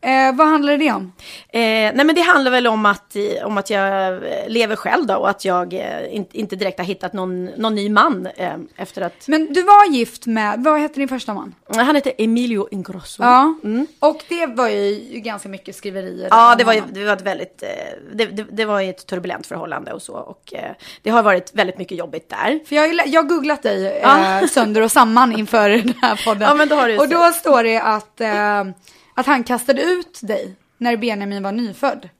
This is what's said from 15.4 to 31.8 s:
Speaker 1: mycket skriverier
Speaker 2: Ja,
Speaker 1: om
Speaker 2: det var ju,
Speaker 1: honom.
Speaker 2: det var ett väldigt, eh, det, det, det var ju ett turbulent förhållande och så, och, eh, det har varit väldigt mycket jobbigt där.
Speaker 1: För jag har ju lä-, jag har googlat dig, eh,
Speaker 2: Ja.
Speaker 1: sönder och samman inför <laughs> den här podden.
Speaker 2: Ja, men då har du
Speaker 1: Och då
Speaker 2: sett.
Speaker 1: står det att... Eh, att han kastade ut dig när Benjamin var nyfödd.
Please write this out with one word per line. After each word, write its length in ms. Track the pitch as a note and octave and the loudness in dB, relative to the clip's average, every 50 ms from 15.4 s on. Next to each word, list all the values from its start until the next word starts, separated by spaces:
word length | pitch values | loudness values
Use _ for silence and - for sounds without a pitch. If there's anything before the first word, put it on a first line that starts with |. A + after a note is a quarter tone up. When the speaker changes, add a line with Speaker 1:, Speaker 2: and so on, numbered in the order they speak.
| - G3+ | -12 -14
Speaker 1:
mycket 260 | G3 F#3+ F#3+ - G3 | -16 -16 _ -18 -20
skriverier 520 | - - G3+ F#3 G3 F#3+ F#3 F3+ F3+ F#3 F#3 | -14 -12 -10 -10 -8 -10 -10 -10 -10 -2 4
Speaker 2:
Ja, 200 | G#3 A3+ A#3 A#3 | 6 8 8 8
Speaker 1:
om 60 | A#3 A#3+ | 8 6
Speaker 2:
det 60 | A#3+ | 6
var 100 | A3+ A3+ | 4 4
ju, 60 | G#3+ | 2
Speaker 1:
honom. 140 | G3+ - - | 0 -4 -10
Speaker 2:
det 100 | F#3+ G3+ | -8 -2
var 80 | G#3 G#3 | -2 -2
ett 80 | F#3 | -2
väldigt, 420 | F#3 G3 F#3 D#3 - F3+ _ _ - | -2 -6 -6 -6 -8 -14 _ _ -14
eh, 60 | - - - - - - - - - - | -12 -12 -10 -12 -14 -14 -18 -18 -18 -6
det, 120 | G#3 A3+ | -4 -4
det, 180 | G3+ - G3+ A3 - | -4 -4 -12 -12 -10
det 140 | - G3+ A3+ | -6 -6 -4
var 140 | G#3+ G#3 G3+ | -2 -2 -2
ju 100 | F#3+ F#3 | -2 -4
ett 180 | F#3 F#3 - - | -6 -12 -12 -10
turbulent 400 | - F3+ F3 F3+ F3 - E3 - | -10 -8 -8 -8 -10 -10 -10 -12
förhållande 460 | - E3+ E3 E3 - - - - - | -12 -10 -10 -10 -10 -10 -10 -12 -14
och 80 | - | -14
så, 120 | - - - | -14 -14 -14
och, 400 | - - - - _ _ - - | -14 -14 -16 -18 _ _ -16 -14
eh, 180 | - - - - _ - - - - | -12 -12 -12 -14 _ -20 -20 -20 -10
det 80 | _ G#3+ | _ 0
har 140 | A3 A#3+ A3 | 2 2 4
varit 280 | G#3 G3 F3+ F3+ - _ | 4 2 0 0 -6 _
väldigt 240 | G3+ G3+ F#3 F#3 G3 | -4 -4 -4 -4 -10
mycket 200 | F#3 F3 G3 E3 | -12 -12 -10 -10
jobbigt 320 | E3+ D#3+ - E3 - _ | -10 -10 -12 -14 -14 _
där. 300 | - - A#2+ G3+ C#4 D#4 D#4 - | -8 -6 -4 -2 -4 -4 -6 -4
Speaker 1:
För 80 | D4 | -2
jag 80 | D4 D4+ | 0 0
har 40 | D#4+ | 0
ju 60 | E4+ | 0
lä-, 100 | E4+ E4 D4 | -2 -2 0
jag 140 | C4+ E4 | 2 0
har 80 | E4 C#4 | 2 2
googlat 340 | F4 E4 C4+ D4+ D4 - - | -2 -2 0 -2 -4 -2 -2
dig, 240 | A3 G3+ F#3+ F#3+ G3 | -4 -2 -2 -4 -4
eh, 60 | G3+ - - - F3+ G3 F#3+ F#3+ F#3+ F#3+ | -4 0 4 6 6 6 6 2 2 2
Speaker 2:
Ja. 60 | G3 - | 0 0
Speaker 1:
sönder 340 | - - A#3 G#3+ G#3+ A3 | 2 0 0 2 2 2
och 100 | A3 A3+ | 2 4
samman 400 | - D4+ B3+ A3+ A3 A#3+ C4 B3 A3+ A3 | 6 6 6 6 6 6 4 4 2 -2
inför 300 | G#3+ G3+ - A3+ G#3 G3+ | -4 0 2 2 4 4
<laughs> 140 | G#3 A#3+ G#3+ | 4 4 2
den 100 | A#3+ A#3+ - | 0 -2 0
här 200 | - A#3+ G#3+ G#3 - | 0 0 0 0 0
podden. 160 | A#3 G#3+ G3+ G#3+ A#3+ | -2 -2 2 4 2
Speaker 2:
Ja, 60 | D4 | 4
men 140 | D4 D4+ D4 | 4 4 2
då 60 | D4+ | 2
har 120 | D4 C4 A#3 | 2 2 2
du 100 | A3 G#3+ | 2 2
Speaker 1:
Och 120 | C#4+ C#4 | 2 2
då 140 | D#4+ E4+ E4+ E4+ | 4 4 4 4
Speaker 2:
sett. 40 | - | 2
Speaker 1:
står 280 | - - F4 C#4+ B3 A#3 | 2 2 2 4 4 4
det 180 | A3+ A3+ A3+ | 2 0 0
att... 400 | A3 A3+ G#3+ G#3+ G#3 _ _ - | 0 0 -2 -2 -4 _ _ -6
Eh, 420 | A#3 A3 G#3 G#3 G#3 G#3 G#3 G3+ G3 F#3+ F3+ _ _ _ _ _ _ _ _ | -4 -2 -2 0 0 0 0 -2 -2 -4 -8 _ _ _ _ _ _ _ _
att 100 | - B3 | -4 2
han 180 | - D4 C4 A#3 | 4 4 2 2
kastade 380 | - B3 A#3 A#3+ - C4+ C4 | -2 -4 -4 0 0 0 0
ut 380 | C#4+ E4 F#4 F4+ E4+ - _ - - | 2 -2 -2 -2 -4 -10 _ -16 -8
dig 320 | G3 G#3+ F#3+ F#3 F#3 F#3+ _ _ _ _ _ | -6 -6 -6 -6 -10 -14 _ _ _ _ _
när 200 | A#3+ A#3+ A#3+ A3+ | -2 -2 -2 -2
Benjamin 460 | A3 A#3+ G#3+ G3+ G3+ G3 G3+ G3+ F#3+ | -2 -4 -4 -4 -6 -6 -8 -6 -6
var 80 | G3 | -6
nyfödd. 580 | G3 A3+ A#3+ A3 F#3 - | -6 -6 -6 -6 -8 -4